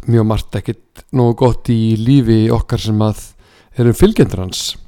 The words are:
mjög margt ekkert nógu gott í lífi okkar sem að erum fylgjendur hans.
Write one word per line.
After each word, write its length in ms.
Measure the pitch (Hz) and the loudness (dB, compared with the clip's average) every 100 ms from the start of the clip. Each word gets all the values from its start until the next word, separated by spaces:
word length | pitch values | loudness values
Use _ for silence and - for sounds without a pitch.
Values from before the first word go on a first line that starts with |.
| - | -2
mjög 220 | 117 110 | 0 0
margt 260 | 107 - 104 | -2 -6 -10
ekkert 420 | - 110 _ - - 131 | -8 -12 _ -20 -6 0
nógu 200 | 120 113 | 0 2
gott 260 | 127 - - | 0 0 -2
í 240 | 117 113 110 | 0 0 0
lífi 460 | 113 139 113 113 113 | 2 2 4 2 2
okkar 280 | 117 - 117 110 | 0 -2 -4 -2
sem 180 | 107 | 0
að 180 | 107 104 - - _ _ _ - | 0 -4 -10 -20 _ _ _ 0
erum 220 | 120 113 | 0 4
fylgjendur 480 | 202 220 127 92 92 | 2 4 0 0 -8
hans. 180 | - - - | -8 -10 -12